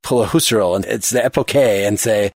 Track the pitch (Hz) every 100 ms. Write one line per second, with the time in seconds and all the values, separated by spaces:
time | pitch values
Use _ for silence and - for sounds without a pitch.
0 | - 123 104 - - 113 92 90 92 113
1 | - 123 123 - 131 143 127 98 101 104
2 | 117 107 101